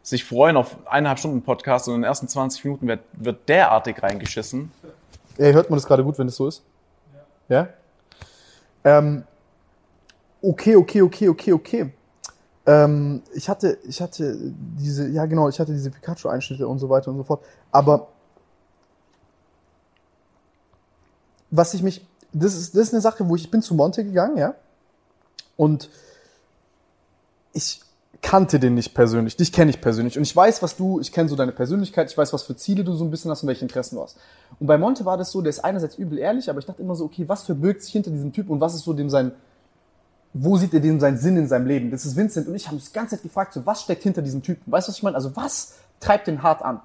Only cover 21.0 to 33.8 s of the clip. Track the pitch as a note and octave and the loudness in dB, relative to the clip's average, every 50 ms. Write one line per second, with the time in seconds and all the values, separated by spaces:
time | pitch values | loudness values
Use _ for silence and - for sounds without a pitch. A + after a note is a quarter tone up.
21 | _ _ _ _ _ _ _ _ _ _ D#3+ D#3+ E3+ E3 - F#3 F3 F#3+ F3+ - | _ _ _ _ _ _ _ _ _ _ 2 2 2 2 0 -2 -2 -2 -4 -6
22 | _ _ _ _ _ _ - D3+ E3 G3+ F#3+ E3 F3 - - G3+ A3+ G#3+ A#3+ A3+ | _ _ _ _ _ _ -4 0 0 0 0 -2 -8 0 2 2 2 2 0 2
23 | G3+ A3 A3 - G3+ E3+ E3 E3+ D#3+ - - A3 G#3+ - F3 D3+ C#3+ F3+ - - | 2 0 0 0 0 0 0 -2 -2 0 0 0 0 2 2 2 2 2 0 -4
24 | G#3+ G3+ F#3+ F3+ F3+ B3 D4+ G#3+ C#3+ G3 - _ _ _ _ _ _ _ _ _ | -6 0 0 0 0 2 0 0 -2 -2 -2 _ _ _ _ _ _ _ _ _
25 | _ _ _ _ _ _ _ - _ _ _ - D3+ D3+ D3+ C#3 - - _ - | _ _ _ _ _ _ _ -20 _ _ _ 0 2 2 2 0 -4 -14 _ -20
26 | _ _ _ _ _ _ _ _ _ _ _ _ _ _ _ _ _ _ _ _ | _ _ _ _ _ _ _ _ _ _ _ _ _ _ _ _ _ _ _ _
27 | _ _ _ _ _ _ _ _ _ _ _ D#3+ - - - - _ _ _ _ | _ _ _ _ _ _ _ _ _ _ _ -8 -8 -8 -10 -12 _ _ _ _
28 | _ _ _ - - - - G3 F#3+ - - D3 B2+ B2 B2 A#2+ A2+ - _ - | _ _ _ -10 -2 4 4 4 4 4 4 4 4 4 2 2 -2 -2 _ 4
29 | A#2+ A2+ A2+ A#2 A2+ A2 - - F3 E3 - F3 E3 D3+ B2+ - - A#2+ A2+ A2+ | 4 4 4 0 -2 -2 0 0 -2 2 4 4 4 4 4 2 0 -2 0 0
30 | A#2 A#2+ - C#3+ D3+ C3+ - F3 F#3 A3 A3+ - F#3 D#3+ - - F#3 F#3+ F#3+ - | -4 -4 -2 -2 -4 0 4 4 6 6 4 2 -4 -6 -4 -4 -4 -2 -2 -4
31 | C3+ - - E3+ E3 D3+ C#3+ C#3 C3 B2+ B2 - B2 B2+ F3+ G3+ G3 F#3 - F3 | -6 -4 -2 0 0 0 0 -2 -2 -2 -2 -4 -4 -2 -2 -2 -4 -2 -2 -2
32 | D#3+ - - D#3 D3 - - C#3 - - C#3+ - - - G3+ G3 F#3+ F3+ F3 D#3 | -2 -2 0 -2 -2 0 -2 -8 -8 -8 -10 -8 -4 -2 -2 -2 0 -2 -2 -2
33 | E3+ D#3+ D#3 D#3+ - E3 D3+ - - C#3 B2+ - - B2 - B2+ | -4 -4 -6 -6 -6 -6 -6 -4 -4 -4 -4 -4 -6 -6 -6 -6